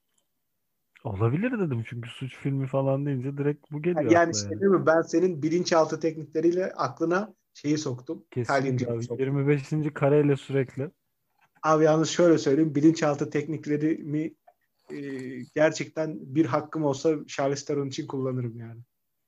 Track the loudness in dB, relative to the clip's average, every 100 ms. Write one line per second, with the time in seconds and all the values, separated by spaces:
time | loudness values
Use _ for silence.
0 | _ _ _ _ _ _ _ _ _ _
1 | -10 -2 0 0 -2 -2 -2 -2 -6 -10
2 | -12 -10 -12 -6 -4 -2 -2 0 0 0
3 | 0 -2 -4 -2 -2 -2 -6 -4 0 2
4 | 4 4 4 0 -6 0 4 4 4 2
5 | 2 2 2 0 0 0 2 2 2 0
6 | -2 -4 -6 0 2 2 -2 -4 -6 -2
7 | 0 0 -2 -10 _ -6 -2 -2 -2 -6
8 | -10 -12 -8 -6 0 0 0 0 -2 -4
9 | -4 -4 -2 0 2 0 0 -4 -2 0
10 | 4 4 4 0 -2 -2 -2 -6 -10 -12
11 | _ _ _ _ _ _ 2 4 6 4
12 | 2 4 6 6 4 2 2 4 4 4
13 | 2 0 -2 -4 -4 -6 -4 -2 0 -2
14 | -4 -6 -6 -10 _ _ _ _ -16 -12
15 | -10 -10 -10 -12 -6 2 2 2 -6 -6
16 | -6 -8 -2 0 2 0 -4 -2 -2 0
17 | 0 0 -4 -4 -2 -2 -4 -4 -4 -6
18 | -8 -6 -4 -4 -6 -8 -14 -16 -20 _
19 | _ _